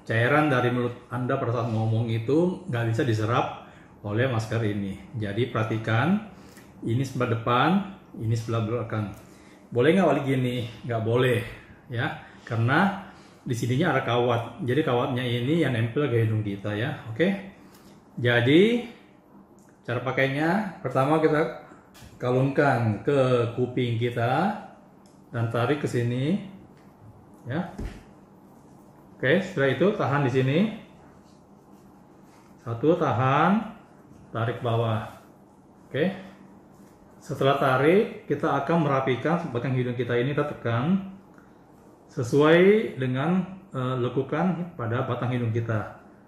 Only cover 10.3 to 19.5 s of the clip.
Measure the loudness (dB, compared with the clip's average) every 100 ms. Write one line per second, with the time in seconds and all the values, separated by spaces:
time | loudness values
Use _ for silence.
10.3 | 0 0 -4 -6 -10 -6 -2 0 2 4
11.3 | 2 -2 -12 -20 -20 -10 -6 -6 -6 -16
12.3 | -18 -8 -2 2 4 2 0 -10 -20 -20
13.3 | -12 -8 -4 0 0 0 0 0 0 2
14.3 | 0 -4 -6 -2 0 0 0 0 -2 -2
15.3 | -2 0 0 0 0 -2 -2 0 2 2
16.3 | 0 -4 -6 -6 -4 -4 -6 -6 0 0
17.3 | 0 -6 -18 -20 -20 -20 -20 -16 -2 2
18.3 | 4 6 6 6 2 -4 -14 -20 -20 -20
19.3 | -20 -20